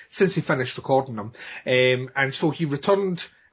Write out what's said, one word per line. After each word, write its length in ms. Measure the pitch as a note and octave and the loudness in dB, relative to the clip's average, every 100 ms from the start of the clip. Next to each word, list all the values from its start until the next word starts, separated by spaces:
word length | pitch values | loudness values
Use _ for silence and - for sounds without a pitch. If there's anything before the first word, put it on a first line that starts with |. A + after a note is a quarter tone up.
| - | -8
since 260 | - F#3 E3 | 0 2 2
he 60 | |
finished 360 | - C#3 B2 - | 0 0 -2 -4
recording 380 | - C3+ B2+ A2 | 0 2 0 -6
them. 180 | A2 - - - - | -10 -12 -16 -10 0
Um, 440 | B2+ B2+ B2+ C3 C#3 | 4 4 2 -2 -2
and 180 | C3+ | -2
so 160 | - D#3+ | 0 -2
he 160 | - D#3 | 0 -2
returned 580 | C#3+ - G3 F#3+ E3+ - _ _ | -2 2 2 2 -4 -8 _ _